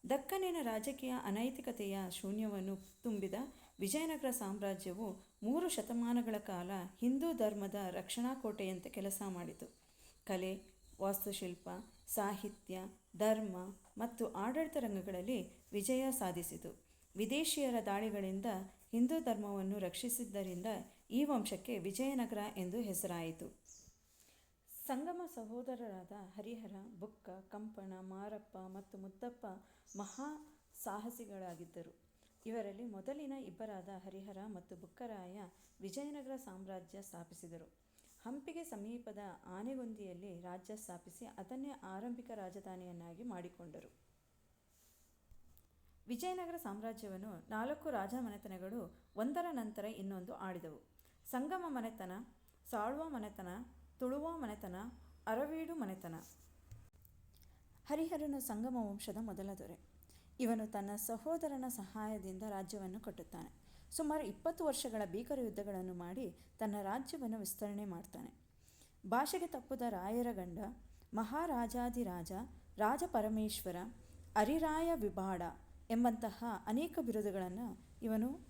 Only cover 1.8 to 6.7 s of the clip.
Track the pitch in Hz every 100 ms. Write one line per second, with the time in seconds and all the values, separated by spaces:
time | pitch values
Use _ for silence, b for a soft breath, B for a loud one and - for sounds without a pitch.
1.8 | 202 196 185 175 196 214 214 202 190 190
2.8 | - - 240 208 196 196 277 B B -
3.8 | 190 302 320 302 175 254 196 196 196 190
4.8 | 185 185 220 - B _ 208 302 349 277
5.8 | 220 233 233 240 226 208 208 185 180